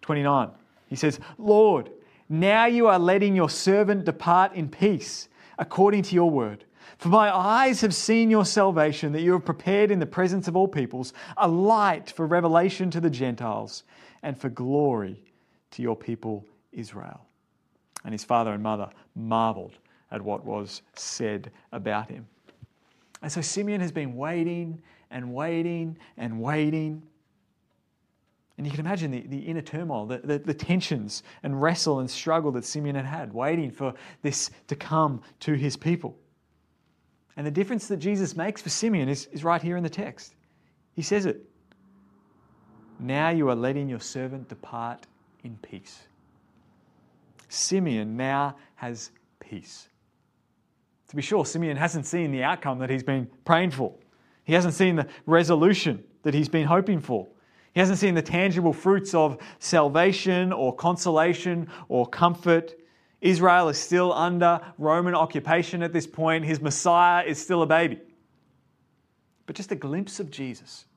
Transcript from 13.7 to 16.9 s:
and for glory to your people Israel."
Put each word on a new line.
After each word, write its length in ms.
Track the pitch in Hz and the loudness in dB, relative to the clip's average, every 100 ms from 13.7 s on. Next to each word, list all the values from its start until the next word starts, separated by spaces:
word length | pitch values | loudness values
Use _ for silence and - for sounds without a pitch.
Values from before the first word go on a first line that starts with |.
| - _ _ - _ | -14 _ _ -20 _
and 140 | 151 131 | -10 -8
for 100 | 135 | -8
glory 720 | 113 127 139 147 117 98 98 _ _ _ _ _ | -6 -2 0 2 0 -4 -10 _ _ _ _ _
to 100 | - | -8
your 140 | 120 113 | -4 -4
people 500 | - 113 113 107 98 _ _ | -6 -8 -8 -10 -12 _ _
Israel." 540 | - 110 | -16 -14